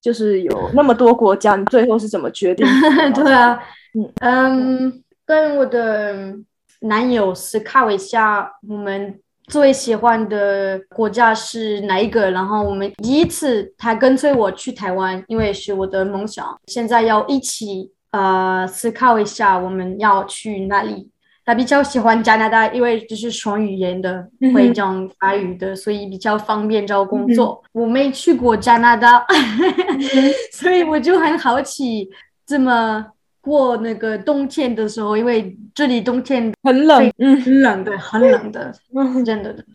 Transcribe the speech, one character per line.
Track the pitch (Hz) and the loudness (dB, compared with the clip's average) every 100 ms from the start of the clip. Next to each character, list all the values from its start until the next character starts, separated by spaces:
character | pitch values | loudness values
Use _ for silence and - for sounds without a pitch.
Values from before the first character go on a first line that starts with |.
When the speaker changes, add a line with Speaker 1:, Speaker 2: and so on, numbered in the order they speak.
Speaker 1:
就 | 240 | -4
是 | 226 214 196 | -2 0 0
有 | 175 113 92 | -2 -4 -2
那 | 262 | 2
么 | 285 | 2
多 | 226 240 | 4 6
国 | 240 214 | 6 4
家， | 196 214 196 | 2 2 2
你 | |
最 | 196 254 240 | 2 2 2
后 | 220 | 0
是 | 214 | -2
怎 | 202 | -6
么 | 143 | -6
决 | - 185 | -4 -2
定？ | 180 269 262 311 | 2 2 4 4
Speaker 2:
<laughs> | 294 302 | 4 2
对 | 262 285 | 2 4
啊。 | 262 240 240 - - _ | 4 4 2 -8 -20 _
Speaker 1:
嗯。 | 220 208 - | -8 -8 -4
Speaker 2:
嗯， | 240 254 262 262 254 262 262 254 _ _ | 0 2 2 0 0 -2 -2 -6 _ _
跟 | _ 311 311 285 | _ 2 2 0
我 | |
的 | 254 233 226 214 208 196 196 196 214 _ _ _ | 0 0 -2 -2 -4 -8 -12 -14 -20 _ _ _
男 | 220 214 247 | -4 -2 0
友 | 240 196 | 0 0
思 | 180 - 220 | -4 -6 -8
考 | 220 269 233 | -2 0 2
一 | 196 | -2
下， | - 233 214 208 190 - 202 | -4 -2 0 -2 -6 -14 -14
我 | 208 | -10
们 | 202 196 202 190 _ _ | -8 -8 -10 -14 _ _
最 | _ 294 277 | _ 2 4
喜 | 269 - 220 | 4 0 0
欢 | 240 226 214 | 2 0 -2
的 | 208 202 196 196 190 190 | -2 -2 -2 -4 -6 -10
国 | - 214 | -4 -4
家 | 202 233 | 2 2
是 | 214 - 233 220 208 | 2 -4 -8 -6 -6
哪 | 202 185 | -2 -2
一 | 220 | 0
个？ | 233 196 | 0 0
然 | 185 190 | 0 -2
后 | 214 | -2
我 | 208 | -2
们 | 196 202 - | -4 -6 -6
第 | 214 | -2
一 | 285 | 2
次 | 339 - 302 226 196 _ | 2 0 -2 -2 -4 _
他 | 233 | -4
跟 | 220 262 | 2 4
随 | 262 294 | 4 2
我 | 269 202 | 2 0
去 | 190 - | -4 -12
台 | 226 190 | -10 -6
湾， | 185 190 185 - | -4 -4 -6 -6
因 | 226 | -4
为 | 214 | -2
是 | 196 - | -4 -6
我 | 190 190 | -6 -4
的 | 190 | -2
梦 | 190 196 214 | -4 -4 -8
想， | - 185 - _ | -10 -12 -14 _
现 | 247 226 | -8 0
在 | 233 | 2
要 | 226 214 196 | 4 0 0
一 | 277 | -4
起， | 254 - 214 190 190 _ _ | -4 -10 -8 -10 -12 _ _
呃， | 202 190 185 185 185 185 | -2 0 0 0 -2 -4
思 | - 233 | -6 -8
考 | 220 254 226 | 0 2 2
一 | |
下 | 208 - 208 185 | 0 -2 0 0
我 | 185 | -2
们 | 185 185 196 | -6 -8 -2
要 | 208 196 | 0 0
去 | 196 - 220 202 190 | -2 -12 -10 -8 -2
哪 | 202 | -2
里。 | 214 208 190 _ _ _ | -4 -10 -14 _ _ _
他 | - | -2
比 | 233 | 0
较 | 254 285 | 2 2
喜 | 285 254 | 2 0
欢 | 226 226 | 2 2
加 | 220 220 | 4 2
拿 | 220 | 4
大， | 226 220 | 2 0
因 | 247 | 0
为 | 240 226 | 0 0
这 | 214 | -4
是 | 214 233 | -10 -8
双 | - - 208 | -8 -6 -4
语 | 214 | -4
言 | 190 185 185 | -4 -4 -4
的， | 185 185 180 _ | -6 -8 -12 _
Speaker 1:
嗯 | 262 | 2
哼。 | |
Speaker 2:
会 | 254 247 | 6 4
讲 | 226 196 190 190 _ | 4 -2 -4 -8 _
法 | 196 202 | -2 0
语 | 185 180 | -4 -6
的， | 190 190 | -8 -8
所 | 214 | -6
以 | 208 202 | -6 -8
比 | 190 | -8
较 | 220 214 | -2 -2
方 | - 214 214 | -2 -4 0
便 | 220 202 | -2 0
找 | 202 | -2
工 | 196 240 247 | 0 -2 0
作。 | 233 226 - | 2 2 -2
Speaker 1:
嗯 | _ | _
哼。 | 226 | -4
Speaker 2:
我 | 233 | -2
没 | 247 277 | 0 0
去 | 269 - | 0 0
过 | 269 247 220 | 2 2 0
加 | - 233 | 2 4
拿 | 240 226 | 4 4
大， | 240 339 | 6 6
<laughs> | - | 6
Speaker 1:
嗯 | 349 247 214 359 - 370 269 | 2 2 0 0 0 -2 -2
哼。 | 269 269 269 277 - | 0 2 2 0 -6
Speaker 2:
所 | - 359 | -4 0
以 | 359 | 2
我 | 320 302 | 2 0
就 | 262 370 | 2 2
很 | 311 320 | 2 0
好 | 262 247 | 0 -2
奇， | 269 - 262 226 190 - _ _ _ | -2 -6 -4 -4 -8 -14 _ _ _
怎 | 285 | 0
么 | 254 240 226 214 214 _ _ _ | 2 2 0 -4 -8 _ _ _
过 | 269 294 262 233 | -2 0 2 0
那 | 226 | -4
个 | 220 220 214 | -6 -6 -6
冬 | 190 285 277 | -2 -2 -2
天 | - 269 | -4 -4
的 | 220 214 | -2 -4
时 | 214 | -4
候， | 208 214 | -2 0
因 | |
为 | 240 233 190 185 - | 0 0 -4 -12 -18
这 | - 285 | -2 0
里 | 247 | 0
冬 | 202 247 | -2 -4
天 | 254 262 226 208 | -2 -2 -2 -2
Speaker 1:
很 | 269 254 311 | 0 2 6
冷， | 285 | 6
Speaker 2:
会 | 226 - | 6 2
Speaker 1:
嗯。 | 262 269 | 4 4
Speaker 2:
很 | 254 269 | 6 4
冷 | 269 196 | 4 2
的， | 190 196 | -4 -8
很 | - 220 254 | -6 2 4
冷 | 247 214 | 4 0
的， | 214 - - _ | -12 -12 -14 _
Speaker 1:
嗯。 | 262 269 254 | -4 -2 -2
Speaker 2:
真 | 240 220 | -2 -4
的 | 202 | -6
的， | 214 - | -14 -20